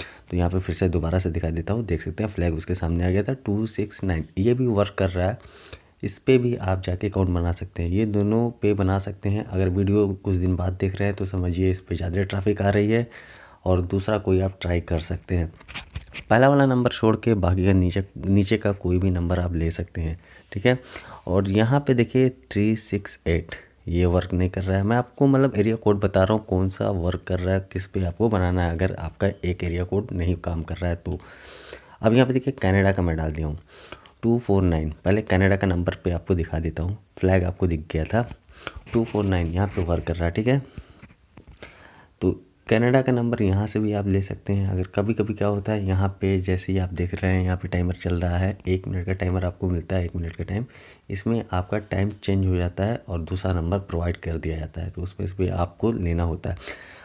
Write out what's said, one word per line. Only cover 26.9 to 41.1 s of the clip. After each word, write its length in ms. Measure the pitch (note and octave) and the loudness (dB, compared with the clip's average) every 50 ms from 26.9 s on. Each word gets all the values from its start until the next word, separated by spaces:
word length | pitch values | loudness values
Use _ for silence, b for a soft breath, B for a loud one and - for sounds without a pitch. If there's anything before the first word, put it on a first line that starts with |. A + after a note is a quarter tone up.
वर्क 320 | G2+ F2+ E2 F2 F2+ F2 - | 0 0 0 -2 -2 -2 -4
कर 120 | - F#2 F2+ | -4 -4 -2
रहा 160 | F2+ F#2 F#2+ | 0 0 0
है, 120 | F#2+ F#2+ - | 0 -2 -4
किस 160 | - F#2+ F#2 | -8 -8 -8
पे 160 | - - G2 F2+ | -6 -4 -2 -2
आपको 240 | F2 F2 - A2 A#2 | -2 0 0 0 2
बनाना 340 | A2 F#2 F2+ F2+ F2+ F#2 F2 | 2 2 2 2 2 2 2
है, 80 | E2+ | 0
अगर 240 | E2 D#2+ F#2 F#2+ F#2+ | 0 0 0 -2 -2
आपका 320 | - E2 E2 - - G2+ G2 - - - | -4 -10 -10 -4 0 0 0 0 -2 -4
एक 200 | F2+ F2+ - F#2 | -4 -4 -2 -4
एरिया 200 | F2 E2+ F2 F2+ | -4 -2 -2 -2
कोड 260 | F2+ F#2+ G2+ G#2+ - G2 | -2 -2 -2 -2 -2 -4
नहीं 220 | F2 E2+ F2 F2+ | -2 0 0 -2
काम 260 | - - - E2 E2 D#2+ | -2 -4 -6 -6 -6 -6
कर 140 | - F2 | -6 -6
रहा 120 | E2+ F#2 F2 | -4 -2 -2
है 60 | E2+ | -2
तो। 220 | F2 - F2+ F2 E2+ B B B B B B B B B B B B B B B B | -4 -4 -6 -8 -8 B B B B B B B B B B B B B B B B
अब 120 | B A2+ A2+ | B 4 6
यहाँ 140 | B2+ C3 | 6 4
पे 60 | B2+ B2+ | 4 2
देखिए 200 | C3 - C#3 - | 0 0 -2 -4
कनाडा 380 | - - F#2+ F#2+ G2 F#2+ G2 | 0 2 2 4 4 4 4
का 100 | G2 F#2+ | 4 2
मैं 140 | F2+ E2+ D#2+ | 2 0 0
डाल 140 | D#2+ D#2+ D#2+ | 0 -2 -2
दिया 160 | D#2 D#2+ D#2 | -2 -2 -4
हूँ 100 | D2+ D2+ - - B B B B B B B B B B B - | -4 -6 -8 -12 B B B B B B B B B B B 0
टू 140 | A#2 A#2 A#2+ | 2 2 2
फ़ोर 220 | A#2+ - G2 G2 F#2+ | 2 2 2 4 4
नाइन, 300 | F2+ E2 D#2+ D#2 D#2 D#2+ - - | 4 2 2 0 -4 -6 -4 0
पहले 160 | F#2 G2 G#2+ | 0 2 2
कनाडा 340 | G#2+ - F#2+ F#2 G2 F#2+ G2 | 2 2 4 4 4 4 4
का 120 | F#2+ G#2 | 4 2
नंबर 280 | F#2+ F#2 F2+ F2 - - | 2 2 2 0 -2 -2
पे 160 | - - F#2 | -2 -2 -2
आपको 240 | F2 E2 - - G2 | -2 -2 0 0 0
दिखा 240 | F2 D#2 - - D#2+ | 0 0 -2 -2 -4
देता 240 | D#2+ E2 D#2 - E2 | -2 -4 -4 -4 -4
हूँ, 140 | F#2 G#2 - - _ - | -4 -6 -8 -10 _ -6
फ्लैग 260 | - - F#2 F#2+ F#2+ F2+ | 0 2 4 4 4 2
आपको 240 | F2+ F#2 - G2 | 0 -2 0 0
दिख 140 | F2 E2 D2+ D#2 - - | 0 0 -2 -4 -4 -4
गया 100 | D#2+ D2+ | -4 -2
था, 180 | - - A2+ A#2+ - - - _ - B B B B B B B - - | 0 0 0 0 -2 -6 -18 _ -20 B B B B B B B -2 0
टू 100 | A#2 A2+ | 0 0
फ़ोर 220 | A2+ - G#2+ G2+ | 0 0 0 0
नाइन 220 | G2 F#2 F2 E2+ | 2 0 0 0
यहाँ 200 | D#2+ E2+ F#2 G2+ | 0 0 0 -2
पे 160 | G2+ - G2+ F2 | 0 -2 -2 -2
वर्क 200 | E2+ E2+ E2 E2 | 0 0 -2 -2
कर 120 | - E2 | -2 -2
रहा 100 | E2 E2+ | -2 -2
है, 60 | E2+ | -2
ठीक 160 | F2 A2 G#2+ | 0 0 2
है। 140 | B2 C3+ C#3 C3 B B B B B B B B B | 2 2 0 0 B B B B B B B B B